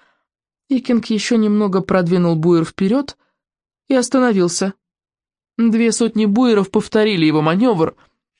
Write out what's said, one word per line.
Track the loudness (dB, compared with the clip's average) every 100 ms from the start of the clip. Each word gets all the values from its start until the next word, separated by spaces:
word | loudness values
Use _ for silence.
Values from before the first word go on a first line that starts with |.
| _ _ _ _ _ _ -6
Икинг | -4 0 -2 -2
еще | -4 -2 0
немного | 0 0 0 -2
продвинул | 0 0 0 0 0
буер | 0 2 0
вперед | 0 -4 -2 -2 -4 -12 _ _ _ _ _ _ -4
и |
остановился. | -2 0 0 2 2 0 -2 -6 -8 _ _ _ _ _ _ _ -2
Две | 0 2 0
сотни | 0 -2 0
буеров | 0 2 2 2 0
повторили | -2 -2 0 0 2 2
его | 2
маневр | 0 0 0 0 -2 -4 _ _ _ _